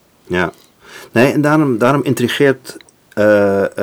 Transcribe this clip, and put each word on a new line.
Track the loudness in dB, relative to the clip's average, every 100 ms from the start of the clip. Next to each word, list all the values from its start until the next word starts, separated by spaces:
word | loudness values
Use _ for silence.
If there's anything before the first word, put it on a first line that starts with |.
| _ _ -6
Ja. | -4 -4 -6 _ _ -20 -20 -6
Nee, | 0 2
en | 2
daarom, | 0 0 0 0
daarom | 0 0
intrigeert, | -2 -2 -2 0 0 0 -8 -20 _ _ _
eh, | -2 2 2 2 0
eh, | -4 -4